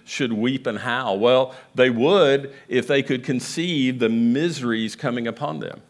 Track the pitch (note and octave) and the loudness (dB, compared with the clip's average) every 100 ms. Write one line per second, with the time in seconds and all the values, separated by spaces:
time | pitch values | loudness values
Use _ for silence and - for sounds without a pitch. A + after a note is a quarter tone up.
0 | - - B2+ G#2+ A#2+ C3+ C3 G#2 A#2+ B2 | -14 -4 -2 0 -2 -2 -4 -6 -4 -4
1 | B2 G2 A#2 B2+ C3 - - - B2+ A2+ | -2 2 4 4 2 -6 -10 2 2 4
2 | C#3+ G3 D3 C#3 C3+ - - B2+ A#2+ C#3 | 4 6 4 2 -2 -16 -2 -2 2 0
3 | C3 C3 B2+ B2+ - - F3 D#3 B2+ B2+ | 0 -4 -2 -4 -4 -6 -4 0 0 0
4 | A#2 A2+ A#2 B2+ E3+ C#3 A#2+ A2+ A2 - | 0 2 2 2 0 -2 -4 -4 -4 -6
5 | C#3 A#2+ A#2 A2+ D3 D#3 G1+ - | -6 -4 -6 -6 -8 -8 -10 -14